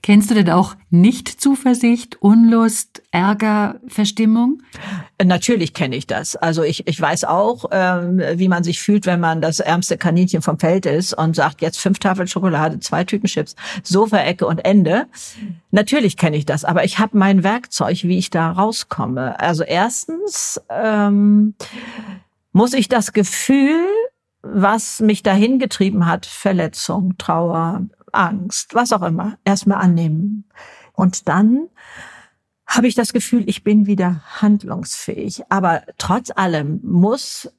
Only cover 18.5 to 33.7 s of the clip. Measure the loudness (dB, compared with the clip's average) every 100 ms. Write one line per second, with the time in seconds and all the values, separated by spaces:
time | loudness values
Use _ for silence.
18.5 | 0 -2 -2 -8 -8 -6 -4 -6 -2 -2
19.5 | -2 -2 0 -2 -4 -8 -8 -6 -6 -8
20.5 | -10 _ -4 0 2 2 4 4 4 4
21.5 | -2 -16 -16 -16 -16 -16 -18 _ _ _
22.5 | 0 2 0 0 0 0 -2 -2 -4 2
23.5 | 2 4 2 0 -2 -2 _ _ _ -6
24.5 | 0 2 0 -4 0 0 2 2 2 4
25.5 | 2 -2 0 0 2 0 -2 -6 -6 -2
26.5 | 0 -2 -6 -6 -2 -2 -4 -2 -2 0
27.5 | -2 -2 -4 -8 _ _ -2 0 -2 -6
28.5 | -8 -4 -2 0 0 0 -2 -4 -4 -2
29.5 | 0 0 2 2 2 0 -2 -4 -6 -12
30.5 | _ -20 -20 _ -2 -2 -2 -2 2 4
31.5 | 2 -2 _ -20 -20 -20 -20 _ _ _
32.5 | _ -2 2 2 0 -2 -2 0 -2 -2
33.5 | -4 2